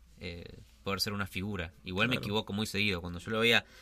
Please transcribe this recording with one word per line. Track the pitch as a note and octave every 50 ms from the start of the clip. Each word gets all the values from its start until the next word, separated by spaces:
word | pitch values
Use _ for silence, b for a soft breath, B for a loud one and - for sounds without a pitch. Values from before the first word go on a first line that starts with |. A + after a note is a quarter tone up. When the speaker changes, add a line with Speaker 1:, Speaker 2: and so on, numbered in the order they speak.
| - - - -
Speaker 1:
eh, | - F2+ E2+ F2 - - - - - - - - -
poder | G2 G2 F#2
ser | - G#2+ G2+
una | G2+ G2
figura. | - - F#2 F#2 G#2 G#2 F2+ E2+ E2 - - -
Igual | F#2 F#2 F#2 A2 B2
me | B2+
Speaker 2:
Claro. | - -
Speaker 1:
equivoco | G2+ G2+ A2 G#2+ -
muy | G2 G2+ A2
seguido. | - - G2+ G#2 G#2+ F#2 E2+
Cuando | E2 F2+ F2 F2
yo | - G#2+
lo | A2+ A2
veía | A2+ A#2 A#2 G#2+ - B B B